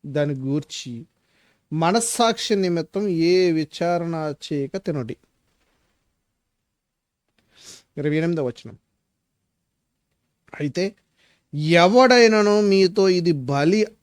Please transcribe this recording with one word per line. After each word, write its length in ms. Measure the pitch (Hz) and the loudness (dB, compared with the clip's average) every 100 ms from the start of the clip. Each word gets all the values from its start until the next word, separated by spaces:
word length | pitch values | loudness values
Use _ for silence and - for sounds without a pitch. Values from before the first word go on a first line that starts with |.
| 143 | -6
దాని 280 | 143 147 | -4 -4
గూర్చి 720 | 139 135 147 143 - 135 117 - _ _ _ _ _ _ | -4 -4 -6 -6 -16 -14 -16 -18 _ _ _ _ _ _
మనస్సాక్షి 800 | 156 165 220 226 - 233 226 - | -4 0 0 -2 -2 -2 -2 -4
నిమిత్తం 540 | 202 185 170 156 196 208 | -2 0 -2 -4 -6 -4
ఏ 440 | 170 165 185 180 | -2 2 2 2
విచారణ 840 | 160 151 - 175 175 170 165 156 143 - | 0 -4 -4 -2 -2 -4 -6 -8 -10 -8
చేయక 240 | 147 139 190 | -6 -6 -8
తినుడి. 400 | 190 147 117 - _ _ _ _ _ _ _ _ _ _ _ _ _ _ _ _ _ _ _ _ _ _ _ _ - - _ - | -6 -6 -8 -12 _ _ _ _ _ _ _ _ _ _ _ _ _ _ _ _ _ _ _ _ _ _ _ _ -20 -20 _ -8
ఇరవై 180 | 147 151 | -4 -2
ఎనిమిదవ 300 | 170 165 131 | -2 -2 -4
వచనం. 320 | - 113 104 _ _ _ _ _ _ _ _ _ _ _ _ _ _ _ _ _ - | -8 -20 -20 _ _ _ _ _ _ _ _ _ _ _ _ _ _ _ _ _ -8
అయితే 340 | 147 151 190 214 _ _ _ _ _ | -8 -4 -6 -8 _ _ _ _ _
ఎవడైనను 1040 | 147 151 170 175 240 254 247 226 220 208 208 | -6 2 4 6 6 6 6 6 4 4 2
మీతో 480 | 208 196 185 185 190 | 4 4 4 2 2
ఇది 240 | 180 170 | 2 0
బలి 540 | 151 127 139 151 208 214 _ | -2 -2 0 2 2 0 _